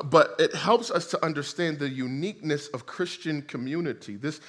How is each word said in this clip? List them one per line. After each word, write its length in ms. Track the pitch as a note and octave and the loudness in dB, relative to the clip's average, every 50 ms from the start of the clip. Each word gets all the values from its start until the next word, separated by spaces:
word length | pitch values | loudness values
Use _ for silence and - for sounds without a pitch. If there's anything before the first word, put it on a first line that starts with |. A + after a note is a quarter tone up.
| - | 0
but 300 | C#3 D3 D#3+ C#3+ - - - | 6 8 8 8 8 6 2
it 160 | E3 D#3+ - | 2 2 2
helps 340 | D#3+ - F#3 A#3 B3 A#3+ - | 0 2 4 4 4 4 0
us 160 | - F3 - - | -2 -2 -2 -2
to 160 | - - - | -2 0 0
understand 540 | D#3+ D#3 D3 C#3 - - - F3 E3 D#3+ C#3+ | 0 0 -2 -4 -4 -4 -2 -2 0 0 -2
the 120 | C#3+ C#3 | -2 -4
uniqueness 800 | C3 C3 C3 B2+ C3 C#3 E3 G#3 G#3 - - D#3 D3 C#3+ C#3+ - | -2 -4 -4 -4 -2 -4 -4 -4 -6 -4 -2 -2 -2 -2 -2 -6
of 180 | - B2 - - | -10 -10 -10 -8
Christian 560 | - - F3+ F3 - - - D#3+ D3+ D3 C#3 | -6 -4 -4 -4 -4 -6 -4 -4 -4 -4 -4
community. 720 | - - B2+ B2 C3 D3+ E3+ E3+ C#3+ A#2+ - - - G#2 | -6 -8 -8 -6 -4 -4 -2 -2 -4 -6 -6 -10 -12 -10
This, 260 | G2+ A#2+ D3+ D3 - - | -6 -6 -6 -6 -8 -12